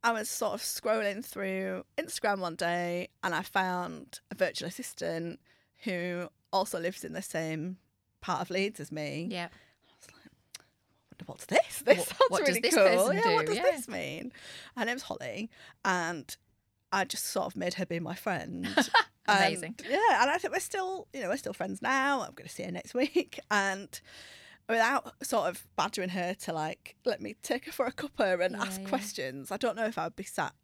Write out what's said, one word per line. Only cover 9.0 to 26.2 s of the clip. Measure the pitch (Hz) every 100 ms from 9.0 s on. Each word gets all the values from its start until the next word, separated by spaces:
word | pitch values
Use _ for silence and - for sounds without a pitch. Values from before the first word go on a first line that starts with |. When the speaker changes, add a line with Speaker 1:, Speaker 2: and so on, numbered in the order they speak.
| 147 143 175
Speaker 2:
Yeah. | 185 170
Speaker 1:
I | - _ _ _ _
was | - -
like, | -
"I | _ _ - - _ _ _ _
wonder | - -
what's | - -
this? | - - -
<laughs> | -
This | -
Speaker 2:
What, | -
Speaker 1:
sounds | - 523
Speaker 2:
what | - 285
does | 185
Speaker 1:
really |
Speaker 2:
this | 240 320
Speaker 1:
cool. | 294 185 220
Speaker 2:
person | -
Speaker 1:
Yeah, | 466 -
what | 466
Speaker 2:
do? |
Speaker 1:
does | -
Speaker 2:
Yeah. | 554
Speaker 1:
this | 302 233
mean?" | 196 143 151 - - - - - -
Her | 226
name's | 247
Holly, | - - 127 113 220 - - - -
and | 180 170 170 - - _ _ _ _ _
I | 196 190
just | - -
sort | 196 185
of | 185
made | 180 180
her | 185
be | 170
my | 165 180
friend. | - 175 175 175 180
Speaker 2:
<laughs> | 196 - 453 - _ -
Amazing. | 202 196 - 165 226
Speaker 1:
And, | -
yeah, | 294 453 220
and | 254
I | 330
think | -
we're | 381
still, | - 403 370 381 -
you | 269
know, | 220
we're | 285
still | -
friends | 202 190 196
now. | - 269 269 277
I'm | 202
gonna | - -
see | -
her | 190
next | 175 -
<laughs> | 240
week. | 269 349 - - -
And | 208 196 196 202 - - - - - - - -
without | 226 226 269 - - -
sort | 233 160
of | 180 - -
badgering | 175 - 185
her | 185